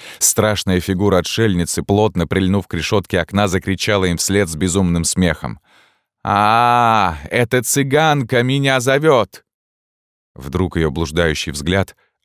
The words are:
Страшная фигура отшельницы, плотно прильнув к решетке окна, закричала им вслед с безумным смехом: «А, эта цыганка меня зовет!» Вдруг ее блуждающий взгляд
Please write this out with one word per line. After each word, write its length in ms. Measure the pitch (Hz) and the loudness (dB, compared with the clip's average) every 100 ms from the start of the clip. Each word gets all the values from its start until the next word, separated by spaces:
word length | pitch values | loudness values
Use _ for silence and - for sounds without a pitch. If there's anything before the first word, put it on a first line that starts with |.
| - - | -20 -4
Страшная 640 | - - 107 104 - 90 | -2 2 0 0 0 0
фигура 380 | 92 92 101 92 | 0 0 2 2
отшельницы, 680 | 85 - 113 90 82 - | 0 0 0 0 -2 -4
плотно 420 | - 101 107 87 82 | 0 2 2 0 -2
прильнув 400 | 92 92 98 - | 0 0 0 -2
к 80 | |
решетке 460 | 85 78 104 - 90 | -6 -2 -2 0 -2
окна, 260 | 82 98 101 | 0 0 0
закричала 600 | 92 - 92 - 104 92 | 0 -2 -4 0 0 0
им 100 | 82 | -2
вслед 320 | - 98 92 | 0 0 0
с 80 | 80 | -2
безумным 480 | 92 95 90 85 | -2 0 0 0
смехом: 560 | 82 - 90 78 64 53 _ _ _ _ _ _ | -2 0 0 0 -6 -12 _ _ _ _ _ _
«А, 920 | - 101 104 113 120 120 117 110 92 78 73 | -2 2 2 4 2 4 2 2 0 -4 -4
эта 320 | 113 117 127 | -2 0 -2
цыганка 800 | 117 147 139 147 156 147 120 123 | -2 -2 0 2 2 0 0 0
меня 380 | 123 139 139 131 | 0 0 0 0
зовет!» 640 | 123 139 160 131 98 - _ _ _ _ _ _ _ _ _ | 2 2 4 4 2 -6 _ _ _ _ _ _ _ _ _
Вдруг 420 | - 69 90 90 82 | -18 -6 -2 -2 0
ее 140 | 78 | 0
блуждающий 640 | 69 80 78 82 76 - | -2 -4 0 0 0 -6
взгляд 440 | 73 73 95 92 - _ _ | -6 -2 -2 -2 -8 _ _